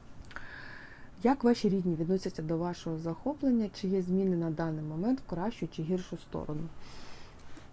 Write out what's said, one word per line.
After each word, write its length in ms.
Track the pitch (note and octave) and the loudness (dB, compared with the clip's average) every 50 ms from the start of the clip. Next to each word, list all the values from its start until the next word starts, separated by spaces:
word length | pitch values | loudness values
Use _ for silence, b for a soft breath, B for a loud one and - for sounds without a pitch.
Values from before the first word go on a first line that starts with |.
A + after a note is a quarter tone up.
| - - - - - B B B B B B B B B B B B B B B B B - - F#3 | -12 -14 -14 -14 -12 B B B B B B B B B B B B B B B B B -2 2 4
Як 200 | A#3 C4+ - - | 4 6 6 6
ваші 260 | A#3+ A#3+ - - G#3 | 6 6 6 6 4
рідні 260 | F#3 G3 F3 F3+ E3+ | 4 4 4 2 2
відносяться 460 | D#3 E3 E3 F#3+ F#3+ - F#3 - - | 2 4 4 2 2 2 -2 -4 -4
до 160 | D#3+ D#3 E3 | -2 0 0
вашого 400 | D#3+ E3+ F3 F3 - - E3+ D#3+ | 0 0 -2 -2 -4 -4 -4 -4
захоплення? 720 | D#3+ E3 E3 E3 - - C4 D4+ D4 - C4+ A#3+ A#3 A3 F#3+ - | -2 -2 -4 -4 -2 -2 -2 -2 2 4 4 4 4 4 2 -2
Чи 140 | - - | -2 0
є 140 | F#3 F#3+ F#3+ | 2 2 2
зміни 340 | F3+ F3+ F3+ F#3+ G3 F#3+ F3+ | 4 4 4 4 4 4 4
на 140 | E3+ E3 D#3+ | 4 2 2
даний 320 | D#3+ D#3+ E3 E3 D#3 D#3 D#3 | 0 0 0 0 0 -2 -2
момент 360 | D3+ D#3 D#3+ F#3 A#3 C4 C4+ | -4 -2 0 2 2 2 0
в 100 | - - | 0 -4
кращу 380 | F3+ E3 F3+ A3+ - - - | -2 -2 0 -2 -2 -2 -4
чи 160 | D#3+ - - D#3+ | -4 -4 -2 0
гіршу 340 | D#3 F#3 F#3 F3+ - - | 0 0 0 0 -4 -8
сторону? 440 | E3 - - - D#3+ - - D3+ D3+ E3 D#3+ B B B B B B B B B B B B B B B B B B B B | -10 -8 -6 -6 -4 -4 -2 -2 -4 -4 -4 B B B B B B B B B B B B B B B B B B B B